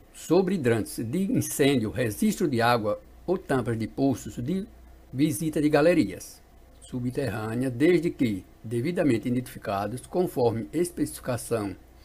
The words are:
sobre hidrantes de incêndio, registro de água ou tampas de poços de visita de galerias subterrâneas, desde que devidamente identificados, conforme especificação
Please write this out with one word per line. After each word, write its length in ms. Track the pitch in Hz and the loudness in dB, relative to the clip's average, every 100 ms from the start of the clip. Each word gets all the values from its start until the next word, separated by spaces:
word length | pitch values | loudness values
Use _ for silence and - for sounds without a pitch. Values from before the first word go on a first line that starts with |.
| - | -20
sobre 440 | - - 170 185 196 | -10 2 2 4 2
hidrantes 420 | 123 110 - - | 2 2 0 -6
de 280 | 113 165 196 | -4 -2 0
incêndio, 560 | 202 - - 139 135 110 | 0 0 2 2 2 0
registro 600 | 120 120 101 214 - 170 | -2 -4 0 0 2 0
de 120 | 117 | 2
água 400 | 120 120 107 104 - - | 4 4 2 -4 -6 -10
ou 140 | - 190 | -4 -4
tampas 400 | - 135 117 113 | -2 -2 0 -2
de 80 | 110 | -4
poços 480 | - 143 123 117 117 | 0 0 0 -6 -8
de 240 | 123 190 208 - - - - | -4 -4 -6 -14 -20 -20 -8
visita 500 | 123 160 127 156 160 | 0 0 0 -2 0
de 60 | 151 | 4
galerias 720 | 147 247 277 98 85 - - - - - - | 6 6 6 2 -2 -14 -20 -20 -20 -20 -20
subterrâneas, 920 | - 127 123 120 127 113 110 117 131 | -12 -6 -4 -4 -4 -4 -4 -2 -2
desde 380 | 120 160 175 170 | 2 4 4 2
que 340 | - 123 95 - - | 0 0 -2 -8 -16
devidamente 640 | 113 117 147 175 151 113 123 | -6 -4 -2 0 2 2 0
identificados, 760 | 123 120 - - 98 104 123 | -2 -4 -8 -4 -4 -4 -6
conforme 640 | - 180 175 156 120 110 104 | -6 -2 -2 2 0 0 -2
especificação 1040 | 151 175 - 143 - - 120 - 113 101 - - - | -2 -2 -2 -4 -4 -6 -6 -2 -2 -2 -8 -16 -20